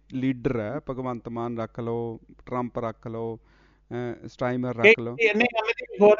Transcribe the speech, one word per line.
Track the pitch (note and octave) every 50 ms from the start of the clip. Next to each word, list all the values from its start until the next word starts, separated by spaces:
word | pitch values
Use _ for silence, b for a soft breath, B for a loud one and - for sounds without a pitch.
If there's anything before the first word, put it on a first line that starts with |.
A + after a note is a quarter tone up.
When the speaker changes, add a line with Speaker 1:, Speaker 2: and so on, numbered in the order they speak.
| _ - -
Speaker 1:
ਲੀਡਰ | C3 B2+ C3+ C3+ B2 A#2 C3+ C3 A#2+
ਹੈ, | G#2+ G#2 A#2+ D3 - -
ਭਗਵੰਤ | C3 A#2+ B2+ B2+ B2 A#2 - A#2+
ਮਾਨ | A#2 A2+ A#2 A#2+ A#2+ A2+
ਰੱਖ | A2+ A2 - -
ਲਓ, | A#2+ A#2 A#2 A#2 A#2 A#2 A2+ - - - - - -
ਟਰੰਪ | - B2 B2 B2 A#2+ - C3
ਰੱਖ | A#2 A2+ A2 _ - B2+
ਲਓ, | A2+ A2+ A2+ A2+ A2+ A2
ਅਹ, | _ _ _ _ _ _ _ _ _ - A#2 A#2+ B2 A#2+ A#2+ - - -
ਸਟਾਈਮਰ | - - B2+ B2 B2 B2+ B2 B2+ B2
ਰੱਖ | A2+ A#2+
Speaker 2:
ਕਈ | B2 A3+ - A#2+
Speaker 1:
ਲਓ। | A#2 B2 -
Speaker 2:
ਇੰਨੇ | A#3 A3 G#3 G#3 A#3
ਕੰਮ | B3 - - A4 A#3
ਦੀ | - - B4+ - - F4+
ਹੋਰ | G3+ G#3 G#3 G#3